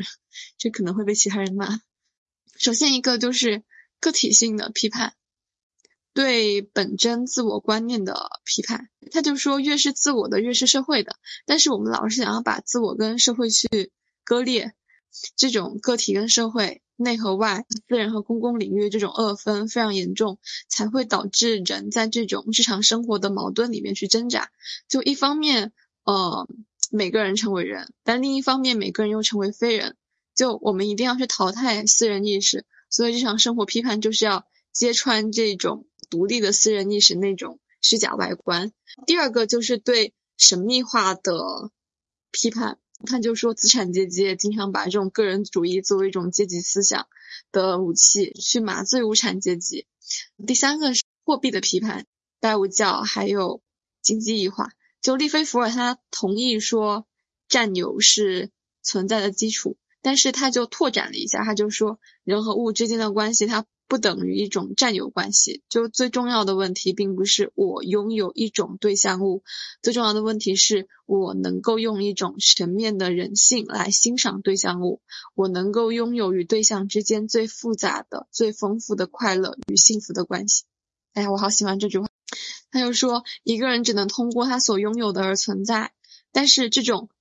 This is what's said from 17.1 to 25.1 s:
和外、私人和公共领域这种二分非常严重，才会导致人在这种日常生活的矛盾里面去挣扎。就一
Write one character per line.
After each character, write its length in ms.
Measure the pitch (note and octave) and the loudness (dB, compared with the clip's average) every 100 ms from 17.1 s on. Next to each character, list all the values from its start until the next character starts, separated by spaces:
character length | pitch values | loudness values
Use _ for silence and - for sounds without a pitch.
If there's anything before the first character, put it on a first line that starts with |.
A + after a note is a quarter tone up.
| A#3 | 0
和 200 | A3 F#3+ | 0 0
外、 280 | A3 F#3+ - | 0 -2 -6
私 280 | G#3+ - A#3+ | -10 -2 -2
人 140 | G#3+ | 0
和 120 | A3 | -2
公 180 | G#3 A#3 | -4 -2
共 180 | A#3+ A#3 | -2 -2
领 160 | G3 | -2
域 160 | G3 G#3 | 0 0
这 80 | G#3+ | 0
种 140 | G3+ | -2
二 220 | - A3 | -2 -2
分 340 | G3+ G#3+ G3+ G#3+ | -2 -2 -2 -2
非 120 | - | -2
常 140 | A3 | 0
严 200 | G3 F3+ | 0 -2
重， 240 | G3 A3 F#3+ - - - | 0 -2 -4 -12 -14 -6
才 200 | - G#3+ | -4 -2
会 160 | B3+ | -2
导 220 | A3+ G#3 G3 | 0 0 0
致 320 | - A#3 G#3+ | 0 2 0
人 320 | F3+ G3 G#3 | -2 -6 -4
在 180 | A3+ A3 | -2 0
这 180 | A#3 G#3 | 0 -2
种 180 | G3+ - | -4 -2
日 100 | A3+ | 0
常 200 | A#3+ G3 | 2 2
生 220 | G#3+ A#3 | 2 2
活 140 | A#3 G#3 | 0 0
的 120 | G3+ | 0
矛 200 | G3 F#3+ | -2 -2
盾 200 | A3 A#3+ | 0 -2
里 100 | G#3+ | -2
面 140 | G3+ | -6
去 140 | G3+ G3 | -4 0
挣 200 | A3+ A#3+ | 0 0
扎。 220 | A#3+ - _ - - - | -2 -4 _ -16 -16 -4
就 140 | C4+ | -2
一 120 | C4 | 0